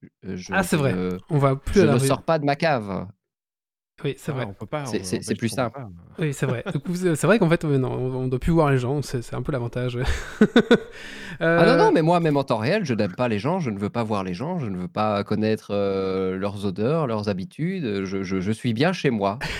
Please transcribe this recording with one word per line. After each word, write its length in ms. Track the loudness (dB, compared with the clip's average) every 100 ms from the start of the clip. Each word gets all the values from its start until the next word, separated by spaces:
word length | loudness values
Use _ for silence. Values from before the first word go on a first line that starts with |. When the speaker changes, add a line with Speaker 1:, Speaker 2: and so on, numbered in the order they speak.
| -20 _ -10
Speaker 1:
Euh, 100 | -10
je, 160 | -4
Speaker 2:
Ah, 100 | -2
c'est 120 | 0 0
Speaker 1:
je 60 |
Speaker 2:
vrai. 100 | 0
Speaker 1:
ne, 240 | 0 -2 -4 -2
Speaker 2:
On 80 | 2
va 180 | 2 0
plus 200 | 0 4
Speaker 1:
je 40 |
Speaker 2:
à 60 | 6
la 80 |
Speaker 1:
ne 40 | 4
Speaker 2:
rue. 80 | 2
Speaker 1:
sors 160 | 0
pas 140 | 0 0
de 60 |
ma 120 | 0 0
cave. 500 | 2 0 -2 -6 -8 -14 _ _ _ _ _ _ _ _
Speaker 2:
Oui, 100 | -8 -6
c'est 140 | -6
Speaker 3:
Ah, 20 |
Speaker 2:
vrai. 120 | -6 -6
Speaker 3:
on 40 |
peut 140 | -8 -8
pas, 180 | -8
Speaker 1:
C'est, 160 | -4 -4
Speaker 3:
en 40 |
Speaker 1:
c'est, 180 | -4 -6
c'est 120 | -4
Speaker 3:
Belgique, 40 | -4
Speaker 1:
plus 140 | -2
Speaker 3:
on 40 | -2
peut 60 |
Speaker 1:
ça. 80 | -4
Speaker 3:
pas. 180 | -6 -14 -16 -18 -6
Speaker 2:
Oui, 160 | -4
c'est 120 | -2 -2
vrai. 180 | -2 -4
Du 80 | -6
coup, 140 | -4
c'est, 200 | -2 0
c'est 120 | 2 4
vrai 120 | 4
qu'en 100 | 4
fait, 140 | 2
ouais, 160 | 2 0
non, 140 | 0
on, 220 | -2 -4 -4
on 100 | -2
doit 140 | -2
plus 100 | 2
voir 200 | 4 4
les 60 | 2
gens. 220 | 0 -4
C'est, 220 | -4 -6
c'est 140 | -6 -6
un 60 |
peu 100 | -4
l'avantage, 440 | -4 -4 -4 -6 -2
ouais. 80 | -2 -2 -6 2
<laughs> 60 | 6 6 6 4 2 -14 -16 -14 -14 -2
Speaker 1:
Ah 240 | 2 6 6
non, 60 |
Speaker 2:
Euh, 40 | 8
Speaker 1:
non, 160 | 6
mais 100 | 6
moi, 180 | 4 4
même 160 | 4 2
en 80 |
temps 140 | 2 0
réel, 260 | 2 0
je 100 | 0
n'aime 200 | 0 0
pas 120 | 0 0
les 100 | 0
gens. 200 | 0 -2
Je 120 | -2
ne 80 | -2
veux 120 | -4
pas 120 | -2
voir 180 | -2 -2
les 120 | -4
gens. 240 | -6 -4 -4
Je 80 | -4
ne 100 | -6
veux 120 | -6
pas 360 | -2 0 0
connaître, 440 | 0 0 2 0 -2
euh, 640 | -2 0 0 -2 0 -2 -2
leurs 300 | -4 -4 -4
odeurs, 400 | -2 -2 0 -2
leurs 220 | -2 -2
habitudes. 760 | -4 -6 -6 -6 -4 -4 -4
Je, 180 | -4 -4
je, 180 | -2 -2
je 120 | -2
suis 220 | -2 -2
bien 180 | 0 0
chez 180 | 2 -2
moi. 280 | 0 0 -2 -6 -8